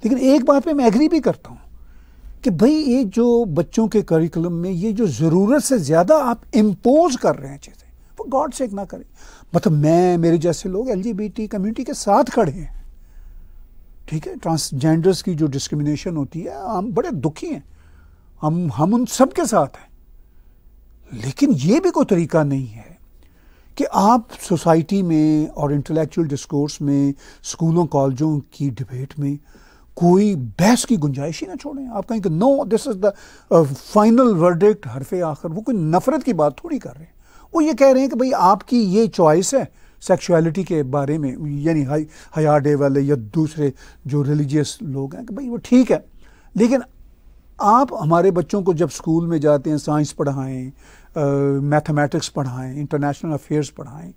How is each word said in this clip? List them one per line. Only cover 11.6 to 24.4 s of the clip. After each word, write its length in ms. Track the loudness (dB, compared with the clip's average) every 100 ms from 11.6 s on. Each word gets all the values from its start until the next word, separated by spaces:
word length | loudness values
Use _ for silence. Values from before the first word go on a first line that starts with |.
| -6 -6
के 100 | -8
साथ 300 | -6 2 2
खड़े 280 | 2 0 -2
हैं, 320 | -2 -12 -14 -16 -20 -20 -20 -20 -20 -20 -20 -20 -20 -20 -20 -10
ठीक 180 | -10 -8
है, 100 | -10
ट्रांसजेंडर्स 880 | -4 -4 -4 -2 0 2 2 0
की 120 | -2
जो 120 | -2 -2
डिस्क्रिमिनेशन 720 | -2 -6 -4 -4 -4 -6 -6
होती 240 | -8 -8
है, 360 | -12 -12 -8 -6
हम 160 | -4
बड़े 180 | -4 -4
दुखी 360 | -4 -4 -6 -8
हैं, 180 | -10 -12 -20 -20 -20 -20 -20 -20 -8
हम, 300 | -4 -2 -4
हम 220 | -2 0
उन 100 | 0
सब 280 | -2 0 0
के 140 | 0 0
साथ 300 | 0 0 -6
हैं, 140 | -20 -20 _ -20 -20 -20 -20 _ -20 -20 _ -20 -18 -10
लेकिन 260 | -10 0 2
ये 300 | 2 2 2
भी 100 | 2
कोई 140 | 0
तरीका 400 | 2 2 2 0
नहीं 220 | 0 -2 -6
है 260 | -12 -20 -20 -20 -20 -20 _ _ _ _ -6
कि 60 |
आप 440 | -2 2 4 4 0 -16